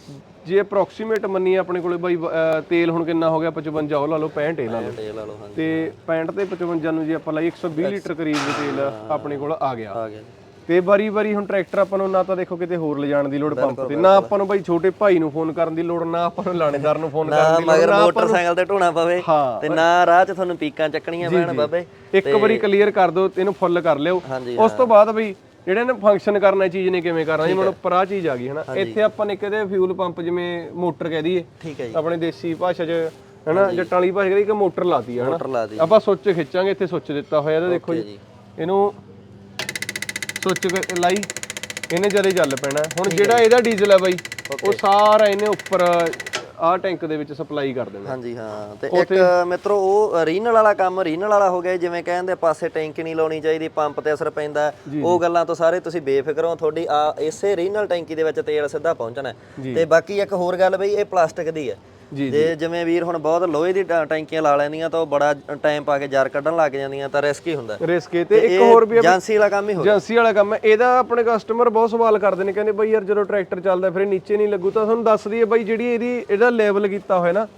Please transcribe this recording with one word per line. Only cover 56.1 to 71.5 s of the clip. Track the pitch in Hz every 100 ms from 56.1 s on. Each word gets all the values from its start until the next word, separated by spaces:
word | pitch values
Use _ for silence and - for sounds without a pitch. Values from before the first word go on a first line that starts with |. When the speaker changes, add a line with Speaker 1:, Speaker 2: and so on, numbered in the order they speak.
| 139 139 147 165
Speaker 2:
ਹੋ। | 165
ਤੁਹਾਡੀ | 156 156 170
ਆ | 147 151 151
ਇਸੇ | 156 - 202 185
ਰੀਨਲ | 185 208 196
ਟੈਂਕੀ | 175 160 160
ਦੇ |
ਵਿੱਚ | 156 156
ਤੇਲ | 151 151 147
ਸਿੱਧਾ | 151 165
ਪਹੁੰਚਣਾ | 156 113 123 131
ਹੈ। | 117 - -
Speaker 1:
ਜੀ। | 131 123
Speaker 2:
ਤੇ | 160
ਬਾਕੀ | 160 160 202
ਇੱਕ | 196
ਹੋਰ | 196 180 180
ਗੱਲ | 190 190
ਬਈ, | 202
ਇਹ | 208 208
ਪਲਾਸਟਿਕ | 185 160 165 160
ਦੀ | 160 127
ਹੈ। | 98 - - -
Speaker 1:
ਜੀ, | 139 139
Speaker 2:
ਜੇ | 143 160
Speaker 1:
ਜੀ। | 160
Speaker 2:
ਜਿਵੇਂ | 165 170 165
ਵੀਰ | 170
ਹੁਣ | 170 170
ਬਹੁਤ | 151 170
ਲੋਹੇ | 180 147 175
ਦੀ | 190
ਟ-, | 175 170 151
ਟੈਂਕੀਆਂ | 160 156 160
ਲਾ | 156 143
ਲੈਂਦੀਆਂ | 147 156 160
ਤਾਂ | 165
ਉਹ | 160
ਬੜਾ | 143 147 143 - 143
ਟਾਈਮ | 151 147
ਪਾ | 147 143
ਕੇ | 143
ਜਰ | 135 135
ਕੱਢਣ | 143 147 165
ਲੱਗ | 151
ਜਾਂਦੀਆਂ | 139 139 139 139
ਤਾਂ | 143
ਰਿਸਕ | 143 143 170
ਹੀ | 147
ਹੁੰਦਾ। | 113 104
Speaker 1:
ਰਿਸਕ | 165 175 - 170
ਹੈ |
ਤੇ | 170 214
Speaker 2:
ਤੇ | 220
Speaker 1:
ਇੱਕ |
Speaker 2:
ਇਹ | 180
Speaker 1:
ਹੋਰ | 233 226 220
ਵੀ | 226
ਆ |
Speaker 2:
ਏਜੰਸੀ | 170 185 202 214
ਵਾਲਾ | 208
ਕੰਮ | 202 208
ਹੀ |
ਹੋ | 190
ਗਿਆ। | 180
Speaker 1:
ਏਜੰਸੀ | 202 - 233
ਵਾਲਾ | 226
ਕੰਮ | 208 202
ਹੈ। | 214
ਇਹਦਾ | 214 214 247 254
ਆਪਣੇ | 220 233 233
ਕਸਟਮਰ | 226 -